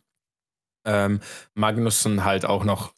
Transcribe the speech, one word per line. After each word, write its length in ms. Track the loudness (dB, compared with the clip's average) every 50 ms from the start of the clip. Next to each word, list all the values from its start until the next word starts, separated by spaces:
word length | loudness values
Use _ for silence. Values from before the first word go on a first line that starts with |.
| _ _ _ _ _ _ _ _ _ _ _ _ _ _ _ _ -4
Ähm, 340 | 0 0 2 2 2 0 -2 -4 -8 -16 -18 -20 -10 _
Magnussen 720 | -2 0 0 2 0 0 0 0 0 0 0 0 0 2
halt 200 | 2 0 0 0
auch 180 | 0 0 0 0
noch 300 | 0 0 -2 -4 -8 -14